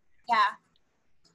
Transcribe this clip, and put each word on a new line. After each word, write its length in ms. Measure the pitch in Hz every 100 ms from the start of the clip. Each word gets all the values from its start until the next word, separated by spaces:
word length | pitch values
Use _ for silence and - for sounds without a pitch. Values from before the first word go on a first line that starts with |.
| _ _ -
Yeah. 80 | 226 302 - _ _ _ _ _ _ _